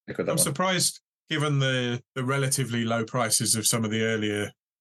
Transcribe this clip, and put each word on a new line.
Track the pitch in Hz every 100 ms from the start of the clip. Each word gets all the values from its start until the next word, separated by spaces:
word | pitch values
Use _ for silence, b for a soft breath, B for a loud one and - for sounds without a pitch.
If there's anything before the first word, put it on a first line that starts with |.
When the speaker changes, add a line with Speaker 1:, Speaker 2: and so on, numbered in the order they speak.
Speaker 1:
stick | - -
with | -
that |
Speaker 2:
I'm | 160
Speaker 1:
one. |
Speaker 2:
surprised, | - 139 185 180 - - _ _ -
given | 156 151 139
the, | 135 127 123 120 - 135
the |
relatively | 127 139 131 135 113 117
low | 113 117
prices | 110 127 110 - 107
of | 113 -
some | 117
of | 107
the | 110
earlier, | 113 110 107 104 101 - _ _